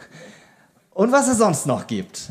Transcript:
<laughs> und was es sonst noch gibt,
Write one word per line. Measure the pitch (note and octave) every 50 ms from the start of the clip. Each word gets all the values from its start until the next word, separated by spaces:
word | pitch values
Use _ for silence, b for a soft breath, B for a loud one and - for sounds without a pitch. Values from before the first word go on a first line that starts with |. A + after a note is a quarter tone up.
| B B B B
<laughs> | B B B B B B B B B B B B _ _ -
und | F3+ G3+ A#3+
was | C4 C#4 -
es | B3+ B3+ G#3+
sonst | A3+ G3+ D#3+ - -
noch | C#3+ B2 G2+ - -
gibt, | A#2 G2 F#2 - - - - -